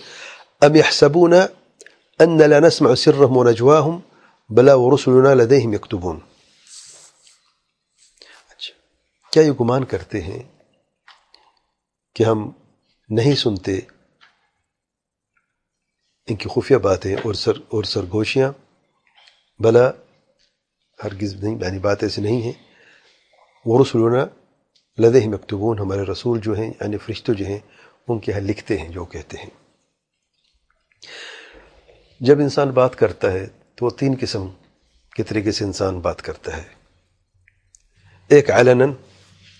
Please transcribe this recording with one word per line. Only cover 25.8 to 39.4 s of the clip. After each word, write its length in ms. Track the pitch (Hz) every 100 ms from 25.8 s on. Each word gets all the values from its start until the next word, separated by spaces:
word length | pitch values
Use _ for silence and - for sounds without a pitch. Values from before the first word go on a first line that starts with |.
| 98 98
رسول 380 | 98 92 123 117
جو 140 | 104
ہیں 200 | 101 110 -
یعنی 160 | 104 104
فرشتے 360 | - 107 -
جو 120 | 104 95
ہیں 140 | 101 _ _ _ _ -
ان 120 | 117
کے 120 | 104
ہاں 60 | 101
لکھتے 380 | 98 101 - 98
ہیں 120 | 80
جو 160 | 90 85
کہتے 320 | 82 - -
ہیں۔ 120 | - _ _ _ _ _ _ _ _ _ _ _ _ _ _ _ - - - - - - _ _ _ _ _ -
جب 200 | 120 147
انسان 300 | 143 143 139
بات 260 | 127 127 -
کرتا 360 | 110 90 104
ہے 160 | 95 98 _ _ -
تو 100 | 120
وہ 40 |
تین 260 | - 135 131
قسم 260 | 107 107 95 95 _ _ _ _ _ -
کے 80 |
طریقے 280 | 107 107 104
سے 140 | 101 104
انسان 340 | 90 95 92
بات 220 | 87 82
کرتا 360 | - - - 78
ہے۔ 60 | - _ _ _ _ _ _ _ _ _ _ _ _ _ _ _ -
ایک 240 | 143 -
علناً، 420 | 101 123 123 135 131 _ _ _ _